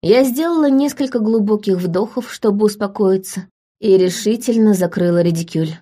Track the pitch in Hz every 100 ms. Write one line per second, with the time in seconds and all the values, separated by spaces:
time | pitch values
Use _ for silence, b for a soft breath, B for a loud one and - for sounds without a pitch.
0 | 165 233 269 240 330 330 294 269 285 285
1 | 269 254 214 226 208 208 208 185 180 175
2 | 220 - 240 - 220 202 214 208 202 202
3 | 196 190 190 - 185 _ _ _ 220 190
4 | 180 175 214 226 247 233 214 196 180 175
5 | 175 175 170 165 170 160 160 160